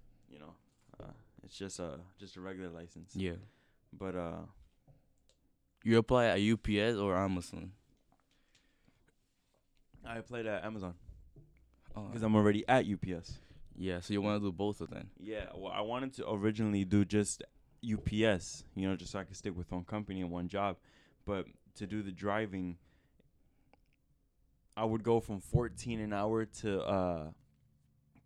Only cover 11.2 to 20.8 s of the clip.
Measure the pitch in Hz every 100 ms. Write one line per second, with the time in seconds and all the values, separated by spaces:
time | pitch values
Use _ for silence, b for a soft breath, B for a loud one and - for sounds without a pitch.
11.2 | - - - - _ _ - 107 101 113
12.2 | 110 107 104 104 - 127 101 95 95 85
13.2 | - - b b - - 92 87 90 101
14.2 | 104 104 101 85 104 101 82 - 98 -
15.2 | 98 107 92 92 95 92 107 123 135 127
16.2 | - 101 107 107 107 101 92 101 95 104
17.2 | 101 - - _ _ _ 117 107 - 107
18.2 | 110 92 - - - 98 95 90 87 101
19.2 | 92 95 104 87 85 90 87 107 101 95
20.2 | 87 87 87 98 101 87